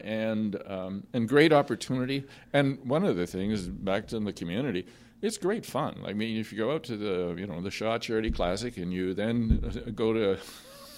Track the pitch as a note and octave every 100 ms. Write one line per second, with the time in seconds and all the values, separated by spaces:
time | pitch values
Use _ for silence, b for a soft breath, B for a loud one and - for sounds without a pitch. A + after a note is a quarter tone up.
0 | G#2 A2 A2 G#2+ G#2+ G2 F#2+ F#2+ F#2 G2
1 | - B2+ A2+ C#3+ D#3+ D3 C#3 A2+ - C3
2 | B2+ C3+ C3+ b b C#3+ C#3 C#3 B2 D3+
3 | F#3+ F2+ F2 F#2 G2+ G#2+ F2+ G2 F#2+ G2
4 | - A2+ G#2 - E2+ G2 C#3+ F2+ - b
5 | b b G#3+ - F3 A3 - C3+ C#3+ F#2+
6 | F2+ G#2 A2+ A2 G#2+ G2+ A2 - - G#2+
7 | G#2 F2+ F2 E2+ G2+ E2 F#2+ - A2 A#2
8 | - A2 A2+ A#2 F2 F#2+ A#2+ G#2+ F2 F2+
9 | F#2 F#2 A2 A#2+ A2+ - A2+ G2+ A#2 A2+
10 | A2+ A2+ G2 F#2 B B B B B